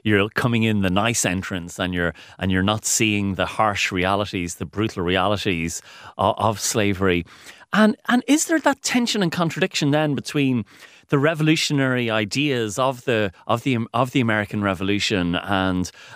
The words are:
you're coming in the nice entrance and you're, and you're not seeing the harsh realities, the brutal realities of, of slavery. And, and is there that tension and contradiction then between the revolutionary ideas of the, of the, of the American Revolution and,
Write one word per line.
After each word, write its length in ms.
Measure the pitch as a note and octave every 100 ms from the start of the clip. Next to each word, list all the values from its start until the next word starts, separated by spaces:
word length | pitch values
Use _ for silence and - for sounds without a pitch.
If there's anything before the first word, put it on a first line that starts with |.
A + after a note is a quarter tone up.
you're 260 | G#2+ G#2 G#2+
coming 340 | - A#2+ A#2
in 180 | A2+ G#2
the 80 | F#2+
nice 360 | F#2 A2+ A2+ G2+
entrance 540 | F#2 - F#2 E2+ -
and 140 | F#2
you're, 200 | F2+ F2 - - -
and 120 | F#2
you're 120 | F#2
not 220 | G2 A2 -
seeing 500 | - A2+ G#2 G2 F2+
the 100 | E2+
harsh 460 | - G#2+ G2 -
realities, 640 | F#2+ F2+ G2+ G2+ G2 F2 -
the 100 | D#2+
brutal 380 | G2 A2 G2+
realities 800 | F2 F#2 F#2+ G2+ G#2+ E2+ E2 - - - - -
of, 180 | G2 -
of 220 | G#2 G2+
slavery. 640 | - A#2 G2+ F#2+ G2 F2 - - - - -
And, 240 | F#3 G#3+ - -
and 160 | B3 -
is 200 | D4+ -
there 120 | D#4+
that 220 | D4 C4+
tension 400 | - B3 A#3 G#3+
and 100 | E3+
contradiction 600 | F3 E3 - F#3+ - D3
then 240 | D3+ D3+ C3+
between 500 | - D3+ C3+ B2 - - - - _
the 100 | C#3+
revolutionary 920 | D3 E3 D#3 D#3+ - C#3+ C3 B2 A#2
ideas 640 | A2 G#2 B2 D3 B2 A2 G2
of 280 | C3 B2+ -
the, 260 | A2+ G2+ - -
of 160 | A#2
the, 160 | C#3 A#2 A#2 A#2
of 160 | C3
the 100 | C#3+
American 400 | A2+ G#2+ G2+ G#2+
Revolution 760 | G2+ F2+ F#2+ G2+ - G2+ F2 F2
and, 540 | F#2 G2 F#2+ F2+ F2 - -